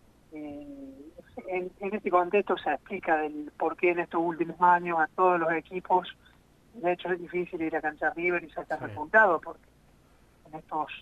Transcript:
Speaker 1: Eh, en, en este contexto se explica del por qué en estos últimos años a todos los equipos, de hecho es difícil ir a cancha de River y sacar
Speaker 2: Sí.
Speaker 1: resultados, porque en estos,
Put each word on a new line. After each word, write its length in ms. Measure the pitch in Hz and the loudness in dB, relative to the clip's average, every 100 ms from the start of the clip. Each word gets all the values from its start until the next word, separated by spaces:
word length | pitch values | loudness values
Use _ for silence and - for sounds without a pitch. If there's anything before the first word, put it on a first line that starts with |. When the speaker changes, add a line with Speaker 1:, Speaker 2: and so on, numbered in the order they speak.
| _ _ _ | _ _ _
Speaker 1:
Eh, 600 | 302 302 285 294 277 269 269 302 - - - - | -14 -12 -12 -14 -16 -16 -18 -20 -20 -20 -14 -6
en, 240 | 185 180 - | -6 -6 -8
en 160 | 196 | -6
este 160 | 208 208 | -4 2
contexto 480 | 180 175 202 190 185 | 2 4 0 0 -2
se 120 | - | -2
explica 460 | 147 - 190 - 160 | -4 -4 -8 0 0
del 320 | 151 151 147 - | 0 -6 -10 -4
por 200 | 165 160 | -4 0
qué 160 | 175 | 0
en 80 | 175 | 0
estos 200 | 165 170 | -2 -2
últimos 400 | 170 165 165 175 | -2 0 -4 2
años 380 | 175 175 175 165 | 4 6 4 0
a 80 | 156 | 0
todos 240 | - 185 180 | 4 4 4
los 120 | 160 | 2
equipos, 560 | 165 - 185 - 180 185 - - _ _ _ _ | 0 -2 -8 2 2 2 -12 -20 _ _ _ _
de 180 | 226 175 | -4 -2
hecho 180 | 175 175 | 0 -2
es 80 | 180 | -4
difícil 420 | 170 170 175 170 | -4 -4 -4 -4
ir 120 | 160 156 | -2 -2
a 40 | |
cancha 300 | 151 151 156 | -4 -2 -2
de 40 | |
River 300 | 151 175 175 | 0 0 0
y 60 | 165 | -2
sacar 300 | 170 147 156 | -10 -6 -6
Speaker 2:
Sí. 60 | 123 | -6
Speaker 1:
resultados, 540 | 104 156 220 214 160 | -8 2 6 8 6
porque 220 | 165 - - _ _ _ _ _ _ _ - | -2 -16 -18 _ _ _ _ _ _ _ -18
en 80 | 156 | -16
estos, 280 | - 160 147 - | -8 -4 -4 -8